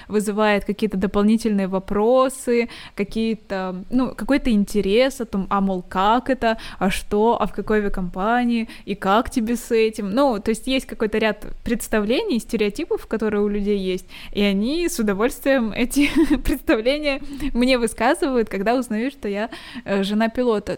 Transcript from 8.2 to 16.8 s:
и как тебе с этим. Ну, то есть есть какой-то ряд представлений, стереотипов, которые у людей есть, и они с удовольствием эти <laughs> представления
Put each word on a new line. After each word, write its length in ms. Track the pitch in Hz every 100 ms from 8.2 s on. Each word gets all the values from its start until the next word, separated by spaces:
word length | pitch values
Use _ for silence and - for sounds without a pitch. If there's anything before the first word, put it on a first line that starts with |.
| 202 240 240 233 220 -
и 100 | - 196
как 340 | 190 208 262
тебе 240 | 262 220 240
с 200 | - 226
этим. 340 | 220 220 202
Ну, 280 | 220 285 208
то 100 | 220
есть 160 | 220 -
есть 200 | 262 -
какой-то 320 | 226 220 220
ряд 260 | 220 208 - -
представлений, 760 | - 226 - 220 208 277 440 240
стереотипов, 640 | - 226 208 - 330 427 -
которые 360 | 220 220 208
у 60 | 208
людей 300 | 208 202 208
есть, 280 | 185 185 - - -
и 80 | -
они 460 | 202 196 226 330 339
с 100 | -
удовольствием 760 | 214 196 240 - 285 269 226
эти 360 | 190 247 277 285 - 311 277
<laughs> 80 |
представления 760 | - 285 - 247